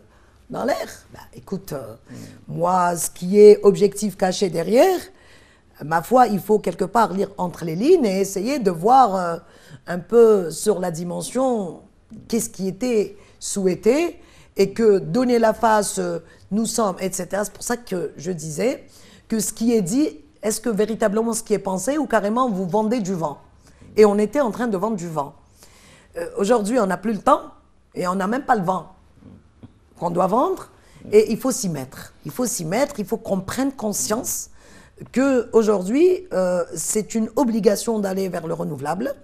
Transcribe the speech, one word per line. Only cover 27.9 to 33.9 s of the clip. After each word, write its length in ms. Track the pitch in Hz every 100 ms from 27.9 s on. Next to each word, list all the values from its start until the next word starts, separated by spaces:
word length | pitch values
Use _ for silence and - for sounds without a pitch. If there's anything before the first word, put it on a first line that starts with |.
et 140 | - 180
on 60 |
n'a 120 | 190 190
même 180 | 247
pas 100 | -
le 100 | 233
vent 280 | 175 185 - - _ _ 101 98 _ _ - _ _ -
qu'on 120 | 170
doit 180 | 175 180
vendre. 420 | 220 339 370 - - _ - -
Et 180 | 214 226
il 60 | 226
faut 160 | 262
s'y 160 | - 190
mettre. 460 | 147 127 - - -
Il 60 | 151
faut 160 | - 247
s'y 180 | -
mettre, 340 | 156 202 285 -
il 60 |
faut 140 | 196 220
qu'on 220 | - 196
prenne 320 | 185 - 277
conscience 760 | 269 214